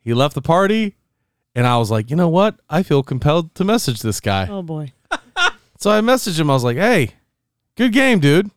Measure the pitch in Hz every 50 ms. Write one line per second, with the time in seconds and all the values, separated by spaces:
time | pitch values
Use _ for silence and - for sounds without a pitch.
0 | _ 113 117 120 135 147 - 143 131 - 165 180 196 196 214 220 220 202 - _
1 | _ _ _ _ _ _ _ _ _ _ _ 123 123 123 123 120 117 104 113 110
2 | 107 117 143 165 180 170 160 180 196 220 208 _ _ _ 143 165 190 - 151 139
3 | 131 - 143 127 - 151 151 170 170 160 _ - 185 196 220 233 - - 120 104
4 | - 110 101 - - 107 98 95 95 95 202 196 127 160 160 151 151 135 _ _
5 | _ _ 359 - _ _ _ 381 349 359 - - _ _ _ _ - 196 208 214
6 | 214 233 262 262 - 220 175 151 160 147 139 135 120 123 120 131 185 226 247 190
7 | 131 104 - _ _ _ _ _ _ _ _ _ _ _ _ - 226 262 208 262
8 | 269 269 240 196 143 143 147 170 196 208 _